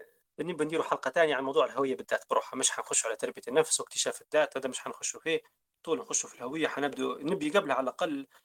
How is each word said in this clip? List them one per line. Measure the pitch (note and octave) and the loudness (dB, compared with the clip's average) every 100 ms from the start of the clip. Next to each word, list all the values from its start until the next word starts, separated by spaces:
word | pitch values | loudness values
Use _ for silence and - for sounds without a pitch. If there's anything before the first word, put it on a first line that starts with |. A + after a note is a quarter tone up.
| - _ _ - | -12 _ _ -8
نبي | D#3 E3 | -6 -2
نديروا | D3+ D#3+ | -2 0
حلقة | C#3 - C3 | 0 0 0
تانية | E3+ D#3+ | 4 4
عن | C3 | 4
موضوع | C3+ D#3 B2 | 2 4 2
الهوية | A#2 C3+ B2+ | 2 0 0
بالذات | - - - | -2 -4 0
بروحها، | B2+ - B2+ | 0 0 0
مش | C3 | 0
حنخش | - - C#3 A2+ | 0 -2 0 0
على | A2 | -2
تربية | B2 B2 B2 | -4 -6 0
النفس | C3+ D#3 - | 2 4 2
واكتشاف | - - C3 - | -2 -2 -2 -2
الذات، | - D3+ C#3+ C3+ | 0 2 2 0
هذا | B2+ | -4
مش | - | -6
حنخش | - - - - | -8 -8 -8 -6
فيه | D#3+ D#3+ - _ _ _ | -2 -2 -4 _ _ _
طول، | - D3+ | -4 -2
نخش | - - - | -2 -4 -4
في | |
الهوية، | - B2 D#3 D3 | -8 -6 0 0
حنبدو | - C#3+ C3+ C3 B2 | 2 -2 0 -2 -2
نبي | C#3+ - D3+ | -2 0 2
قبلها | F3 D3 C3 | 2 4 0
على | |
الأقل | C3 - F3 C#3+ C3+ - | 0 0 -2 -2 -8 -16